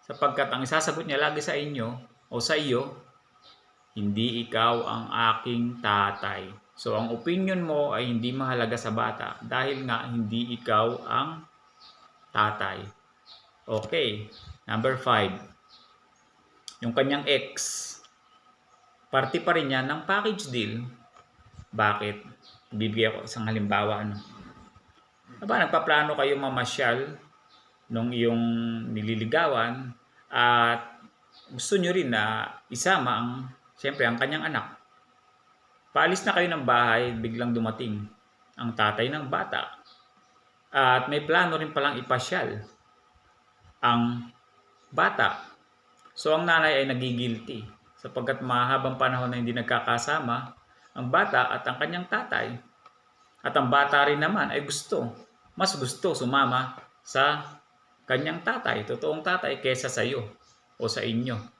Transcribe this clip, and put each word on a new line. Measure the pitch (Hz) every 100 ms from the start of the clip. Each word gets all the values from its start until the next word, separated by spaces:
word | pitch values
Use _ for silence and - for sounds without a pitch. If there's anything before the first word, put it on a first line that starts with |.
| _
Sapagkat | - 143 139 131
ang | 123
isasagot | 131 160 156 151 139
niya | 139
lagi | 151 151
sa | 147 147
inyo | 147 139 113 127 - _ _
o | 120
sa | -
iyo, | 156 151 123 139 - - _ _ _ - - _ _ _ -
"Hindi | 104 104 120 117 113
ikaw | 110 117 120 113
ang | 113 113
aking | - 113 113 127 120 120 120
tatay." | 110 101 101 98 98 95 95 104 _ -
So, | 117
ang | 107 117
opinion | 117 165 180 190 185 170
mo | 147 147
ay | 107 123
hindi | 117 120
mahalaga | 131 131 123 113 117
sa | 117
bata | 110 113 - 113 -
dahil | 113 127 135 135 131
nga | 113 120
hindi | 120 107 113 120
ikaw | 117 - 107 113 123
ang | 117 117 147 160 165 _ _ _ - - - _ _
tatay. | 107 107 104 98 98 104 - _ _ - - _ _ -
Okay, | 110 107 170 127 107 107 - - - -
number | 110 131 127
five. | - 113 98 92 - - _ - _ _ _ _ _ _ _ _ - - 120
Yung |
kanyang | 117 135 143 143
ex, | 139 - - - - - - - _ _ _ _ _ _ _ _ _ _
parte | 135 135 175
pa | 175 165
rin | 139
yan | 131 131
ng | 156 -
package | 196 220 196 139
deal. | 123 107 113 123 - - - _ _ - - -
Bakit? | 202 208 208 104 208 - - - - _
Bibigyan | 107 110 104 110 101
ko | 101
isang | - 110
halimbawa, | 110 101 101 104 104 107
ano. | 104 - - - - - - _ _ _ _ _ -
Aba, | 202 240 165
nagpaplano | 165 160 147 151
kayo | 143 139 139
mamasyal | 135 127 123 - 127 120 143 151 - _ _ - _ _ _
nung | 113 120
iyong | 120 117 117 117 117 117 113 120
nililigawan | 110 104 110 110 151 165 127 117 127 131 120 _ _ _
at | 131 120 120 117 117 - - - _ _ - -
gusto | 127 - 202
nyo | 175
rin | 185 143
na | 113 107 110 - - _
isama | 123 175 190 123 110
ang, | 120 127 131 - _ _
siyempre, | 139 143 120
ang | 117
kanyang | 135 151 156
anak. | 135 - - _ _ _ _ _ _ _ _ _ _ _
Paalis | 147 160 185 214
na |
kayo | 180 175
ng | 160 127
bahay, | 120 120 113 123
biglang | 117 113 113 120
dumating | 117 110 110 123 104 104 - _ _ _ -
ang | 120
tatay | 113 107 107 120
ng | 151 135
bata. | 175 196 - - - - - _ _ _ _ _ _ _
At | 139 131 127 127
may | 147
plano | 147 170 175 160
rin | 156
palang | 147 143 127
ipasyal | 120 127 - 180 127 107 107 _ _ _ _ _ _ _ _ _ _ _
ang | 123 120 120 120 - - _ _ _ _ _
bata. | 135 190 - 104 - - - _ _ _ _ - -
So, | 156
ang | 156 170
nanay | 165 156 139
ay | 135
nagigilty | 127 127 120 123 113 - 120 110 - _ _
sapagkat | - - 123 135
mahabang | 127 123 123 135 131 127
panahon | 127 127 127
na | 123
hindi | 120
nagkakasama | 120 113 120 - 120 117 156 127 123 127 - _ _ _ -
ang | 127
bata | 165 202 127 110
at | 113 -
ang | 127
kanyang | 151 175 180
tatay. | 220 240 - 117 120 - _ - _ _ _ _ _ 139
At |
ang | 143 127
bata | 139 143 143 143
rin | 147
naman | 156 202 143
ay | 143 143
gusto, | - - 185 120 - - _ _
mas | - 190 196
gusto | 127 - 185 139
sumama | 123 139 135 127 131 - - _ -
sa | 131 143 151 - - _ _ _ _
kanyang | - 131 151 165
tatay, | - 247 - 117
totoong | 107 123 156 156
tatay, | 180 180 139 135
kesa | 131 127 127
sa | 123
iyo | 113 135 107 - _ _ _ _
o | 113
sa | 110
inyo. | 110 113 123 110 - _